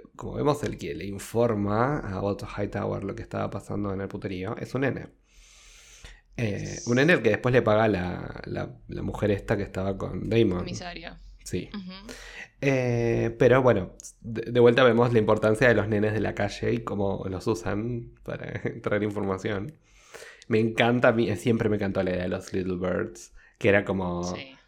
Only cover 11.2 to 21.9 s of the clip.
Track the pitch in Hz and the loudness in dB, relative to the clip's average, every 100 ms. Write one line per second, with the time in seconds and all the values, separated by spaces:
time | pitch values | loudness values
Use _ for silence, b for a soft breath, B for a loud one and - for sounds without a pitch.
11.2 | - - - 180 - - - 190 202 B | -18 -20 -8 -8 -8 -12 -14 -16 -16 B
12.2 | B B B _ 139 135 123 120 117 117 | B B B _ 0 0 0 0 0 0
13.2 | 113 117 127 127 127 104 90 - - - | -2 4 6 6 6 4 0 -10 -20 -16
14.2 | 113 110 - 123 120 120 127 113 120 117 | -10 -8 0 6 8 8 8 6 4 4
15.2 | 107 104 107 110 127 107 101 104 107 107 | 4 4 4 6 6 6 2 2 2 0
16.2 | 98 98 101 - 104 120 117 101 98 98 | -2 -2 -4 -2 -2 -2 -2 -2 -2 -2
17.2 | 95 92 113 110 95 101 117 120 120 - | -6 -4 -2 -2 -2 -4 -4 -6 -10 -14
18.2 | - - - - 120 - - 104 104 101 | -10 -10 -8 -8 -8 -6 -2 0 0 -2
19.2 | 98 95 110 101 113 - B B B B | -2 -2 -4 -4 -6 -12 B B B B
20.2 | B B - 113 113 113 117 123 127 113 | B B 0 2 2 2 2 4 4 4
21.2 | 101 101 127 113 107 104 98 | 2 0 0 2 2 0 -2